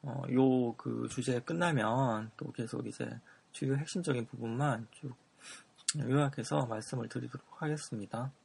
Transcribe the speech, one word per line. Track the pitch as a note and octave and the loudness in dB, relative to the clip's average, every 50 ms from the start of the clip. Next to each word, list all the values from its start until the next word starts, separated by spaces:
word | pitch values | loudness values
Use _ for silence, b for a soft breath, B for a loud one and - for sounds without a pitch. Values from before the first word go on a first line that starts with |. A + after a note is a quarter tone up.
| - | -6
어, | C#3+ B2+ C3+ C3 C3 | -4 -4 -4 -2 2
요 | B2+ B2+ C3 C3+ C3 B2+ B2 A#2 A2+ | 6 6 8 8 8 6 4 2 0
그 | - - C3 A#2 A#2 A#2 A2 | -4 -4 -4 -2 -2 -2 -4
주제 | - - - - B2+ B2 | -4 -4 0 0 0 0
끝나면 | A#2+ - E3+ E3+ F3 F3 D#3+ C3 G#2+ G#2+ A2+ B2+ C3+ B2+ A2 G#2+ A2 A2+ - | 0 -2 0 2 2 4 4 4 4 4 4 4 4 4 2 0 -2 -6 -8
또 | - - - - | -8 -8 -8 -4
계속 | - A#2 A2 - A#2+ B2 | -4 -6 -4 -4 -4 -4
이제 | A2 - - - - A#2 A#2 B B B B B _ _ | -6 -6 -6 -6 -6 -6 -10 B B B B B _ _
주요 | - - C3+ C3+ | -2 0 0 2
핵심적인 | C#3 D3+ - - F#3 F3 E3 C3+ B2 A#2 | 0 0 -2 -2 -2 0 0 0 0 0
부분만 | - - A#2+ A#2 A2+ A2+ B2 C#3+ D3 B2 A2 A#2 - | -4 -6 -6 -4 -4 -2 0 2 2 0 0 -4 -10
쭉 | - - - C3+ A#2+ _ _ _ _ B B B B B B B _ - - - - D3+ | -14 -12 -10 -10 -10 _ _ _ _ B B B B B B B _ -8 -4 -4 -2 0
요약해서 | C#3 A2+ C3 C#3+ D3 C#3 C#3 - - - D3 D3 C3+ | 2 4 4 6 4 4 2 -2 -4 0 2 2 2
말씀을 | A#2+ A2+ A2 A2 - - B2 A#2 A2+ | 2 -2 -4 -4 -4 -4 -4 -4 -4
드리도록 | - B2+ B2 A#2+ - C#3 - - - - D#3+ | -4 -6 -6 -6 -10 -12 -14 -14 -10 -4 -2
하겠습니다. | D3+ D3+ D3+ - - - A2 G2+ - - A2+ B2 C3+ - _ | -2 -2 -2 -4 -6 -6 -6 -6 -6 -4 -4 -4 -4 -6 _